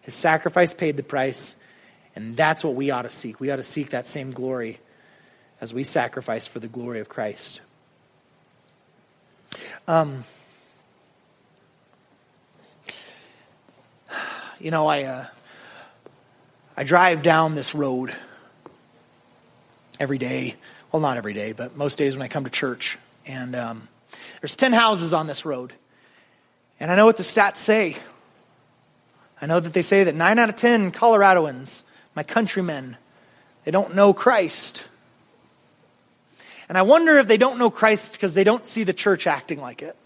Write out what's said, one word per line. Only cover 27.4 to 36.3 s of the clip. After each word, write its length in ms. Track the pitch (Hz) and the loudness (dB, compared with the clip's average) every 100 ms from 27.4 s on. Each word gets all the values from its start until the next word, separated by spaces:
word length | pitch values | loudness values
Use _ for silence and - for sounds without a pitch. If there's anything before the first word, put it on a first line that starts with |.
| 202 - | 2 0
say. 400 | - 214 185 151 - - _ _ _ _ _ _ _ _ _ _ _ _ | 0 2 0 -6 -18 -20 _ _ _ _ _ _ _ _ _ _ _ _
I 40 | 143 | 0
know 140 | 170 | 0
that 140 | 165 | 0
they 80 | 170 | -2
say 220 | 170 196 | 2 4
that 120 | 185 151 | 4 4
nine 240 | 170 220 | 4 4
out 100 | 226 | 2
of 60 | 214 | 2
ten 360 | 240 233 185 | 2 4 2
Coloradoans, 920 | - 233 220 196 180 156 127 135 - _ _ _ - | 2 4 6 6 6 2 -4 -12 -16 _ _ _ -10
my 80 | |
countrymen, 760 | 147 - 220 - 175 147 131 120 _ _ _ _ _ _ - | -2 -2 0 -2 -4 -6 -10 -16 _ _ _ _ _ _ -2
they 60 | |
don't 240 | 180 196 185 | -2 0 4
know 180 | 202 | 6
Christ. 720 | 190 240 233 170 - - - - _ _ _ _ _ _ _ _ _ _ _ _ _ _ | 6 4 2 0 -4 -8 -10 -18 _ _ _ _ _ _ _ _ _ _ _ _ _ _